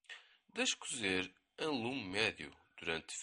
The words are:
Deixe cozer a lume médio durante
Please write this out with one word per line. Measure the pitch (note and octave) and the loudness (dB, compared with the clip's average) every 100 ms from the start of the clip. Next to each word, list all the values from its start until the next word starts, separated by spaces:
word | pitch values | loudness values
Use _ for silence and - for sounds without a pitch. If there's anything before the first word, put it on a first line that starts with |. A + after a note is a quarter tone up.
| _ - - _ _ | _ -16 -16 _ _
Deixe | - B3+ - | 0 0 0
cozer | - C#3 G2+ F#2 F#2+ - _ - | -4 0 4 4 2 -6 _ -4
a | D#3+ | 0
lume | C#3 A2+ C3+ G2 | 2 0 -2 -2
médio | G2 A2 E2+ D2 - _ - | 2 2 2 -10 -12 _ -8
durante | E2+ E2 - - | -2 -2 -4 -8